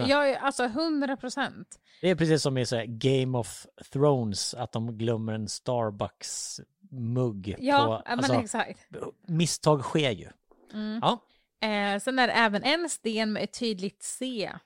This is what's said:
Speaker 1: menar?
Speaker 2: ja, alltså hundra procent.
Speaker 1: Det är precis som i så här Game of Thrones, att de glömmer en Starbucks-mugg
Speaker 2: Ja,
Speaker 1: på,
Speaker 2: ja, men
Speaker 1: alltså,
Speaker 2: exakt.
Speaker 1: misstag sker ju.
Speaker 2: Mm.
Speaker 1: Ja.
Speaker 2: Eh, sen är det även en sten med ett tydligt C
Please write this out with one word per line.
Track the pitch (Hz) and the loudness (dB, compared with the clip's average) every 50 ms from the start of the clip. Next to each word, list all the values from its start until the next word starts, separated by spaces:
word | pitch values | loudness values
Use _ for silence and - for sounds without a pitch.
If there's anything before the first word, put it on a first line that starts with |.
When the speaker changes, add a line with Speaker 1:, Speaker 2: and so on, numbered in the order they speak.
| 123 | 2
Speaker 1:
menar? | 262 277 294 285 277 | 2 4 4 4 2
Speaker 2:
ja, | 247 - | 0 0
alltså | - 277 269 - 247 | -2 -2 0 0 -2
hundra | 240 214 294 320 330 311 285 277 262 269 | -2 0 -2 -2 0 0 0 0 -2 -4
procent. | - - 254 - 277 262 - - - 120 - - - _ _ _ _ | -4 -6 -8 -6 -4 -4 -4 -6 -10 -16 -18 -20 -20 _ _ _ _
Speaker 1:
Det | - 180 | 2 2
är | 185 | 2
precis | 151 170 156 156 143 - | 4 4 4 4 4 4
som | 147 131 127 | 2 2 2
i | 120 | 0
så | - 127 | 0 0
här | 117 110 | -2 -2
Game | 120 117 110 117 135 135 135 131 127 127 120 | -4 -4 0 2 4 4 4 2 2 0 -2
of | 113 - - - - - _ - - - - | -2 -4 -8 -14 -16 -20 _ -20 -14 -6 0
Thrones, | 135 143 147 143 127 117 107 98 - - - - | 4 4 4 4 4 2 0 -2 -2 -4 -6 -4
att | 117 123 - - | -6 -6 -6 -4
de | 117 113 120 113 104 | -4 -4 -4 -4 -2
glömmer | 113 117 117 110 113 110 110 | -2 0 0 0 -2 -4 -4
en | 110 107 101 | -4 -4 -6
Starbucks-mugg | - - - - 127 120 113 107 104 104 107 95 - _ - - - - - - - - - _ _ _ 196 196 139 127 117 113 120 127 127 120 104 98 90 104 92 - | -8 -6 -4 -2 0 0 0 -2 -2 -2 -4 -6 -6 _ -12 -10 -8 -8 -8 -8 -10 -12 -16 _ _ _ -20 -14 -8 -6 -4 -2 0 2 0 0 0 -4 -6 -6 -6 -2
Speaker 2:
Ja, | 262 269 285 277 285 | 0 2 4 4 4
Speaker 1:
på, | 220 220 | 4 2
Speaker 2:
ja, | 214 - - 247 | -2 -4 -4 -2
men | 247 | 0
Speaker 1:
alltså, | 262 269 254 | 2 2 2
Speaker 2:
exakt. | 247 233 208 - 226 - - - - _ _ - - - - - _ _ | 2 2 0 -2 -4 -4 -4 -8 -14 _ _ -12 -12 -10 -10 -12 _ _
Speaker 1:
misstag | - 165 160 170 151 - - - 156 151 139 123 | -2 0 2 2 2 0 2 4 4 4 4 2
sker | - - 160 147 131 | 0 2 2 2 2
ju. | 107 85 - - - _ _ _ - _ _ - - | 0 -2 -6 -14 -18 _ _ _ -20 _ _ -14 -10
Speaker 2:
Mm. | 214 214 214 214 233 240 | -8 -8 -6 -4 0 2
Speaker 1:
Ja. | 240 240 240 - _ _ _ _ _ _ _ - 220 | 2 2 2 -4 _ _ _ _ _ _ _ -2 -2
Speaker 2:
Eh, | 214 208 202 202 196 202 | 0 0 0 0 -2 -2
sen | - 254 262 262 | -2 0 2 2
är | 247 | 2
det | 226 - | 4 4
även | 226 233 220 202 202 - | 4 4 4 2 2 2
en | 254 302 339 349 302 | 2 0 0 0 -4
sten | - - - 226 220 220 220 214 214 | -6 -4 -4 -4 -2 0 0 0 0
med | - - | -2 -4
ett | - - - | -4 -4 -4
tydligt | 240 226 220 180 180 202 - _ - | -4 -2 -2 -2 -4 -6 -8 _ -10
C | - - - 254 262 254 220 180 - - - - | -10 -8 -6 -6 -6 -4 -4 -6 -6 -8 -12 -16